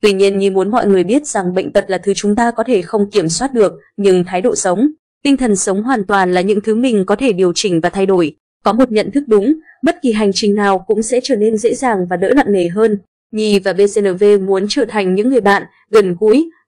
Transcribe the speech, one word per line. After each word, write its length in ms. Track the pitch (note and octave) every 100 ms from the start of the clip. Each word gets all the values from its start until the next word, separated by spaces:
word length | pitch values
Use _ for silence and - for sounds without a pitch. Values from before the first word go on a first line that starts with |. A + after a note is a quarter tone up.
Tuy 100 | G#3+
nhiên, 260 | F#3+ G3 G3
Nhi 120 | G3
muốn 200 | F#3+ F#3+
mọi 160 | A#3+ G#3
người 180 | F#3+
biết 220 | F3 B3+ D4
rằng 280 | A3 F3+
bệnh 180 | F3+ -
tật 180 | G3+ G3
là 80 | F#3
thứ 160 | F3+
chúng 220 | G3 G3+ G#3
ta 140 | A#3
có 140 | A#3
thể 180 | A3+ A#3
không 280 | E3+ A3 G3+
kiểm 180 | G3+ E3
soát 260 | E3 C4
được, 180 | B3 F#3+ F3 _ -
nhưng 280 | G3 F#3
thái 160 | F3+ F#3
độ 140 | A3
sống, 340 | - F#3+ F3+ C#4 D4+ _ _
tinh 120 | C#4+ C4+
thần 200 | B3+ G3
sống 260 | - F#3+
hoàn 220 | A3+ C4
toàn 280 | F#3+ G3+ F#3
là 60 | F3+
những 200 | F#3 G#3
thứ 140 | G#3
mình 300 | A3 C4 A3 F#3+
có 100 | G3+
thể 160 | C4+
điều 200 | F3+ F#3
chỉnh 260 | E3+ G#3 E3+
và 100 | E3+
thay 160 | G3 F#3+
đổi. 300 | F#3 D#3+ - _ _
Có 80 | -
một 200 | G#3+ C4
nhận 180 | G#3+ G3+
thức 140 | C#4 C#4+
đúng, 280 | G#3+ G#3 D#4 - _
bất 180 | C4+ E4+
kỳ 100 | B3+
hành 180 | G#3+ G#3+
trình 200 | F#3+ G#3+
nào 240 | G3+ G3+ F#3+
cũng 240 | F3+ G#3
sẽ 180 | A3 B3
trở 140 | B3+ A#3+
nên 200 | G#3+ A3
dễ 180 | A3
dàng 320 | - C4 G#3 F3+
và 100 | F3+
đỡ 160 | F#3+ C#4
nặng 160 | D#3+
nề 160 | G3+ F3
hơn. 300 | F3+ A3+ G#3 _ _ _
Nhi 260 | G#3+ G#3+ G3+
và 140 | F#3+
B 80 | F3+ G3+
C 40 | G#3+
N 140 | G3+ F3+
V 80 | G3+ G#3 F#3+
muốn 200 | F#3+ G3+
trở 160 | C#4+
thành 300 | A3 G#3+ F#3+
những 160 | F#3 A3
người 100 | C4+
bạn, 220 | G3+ G3 E3+ _ _
gần 260 | G#3+ G3 F3
gũi, 300 | G#3+ B3 E4 -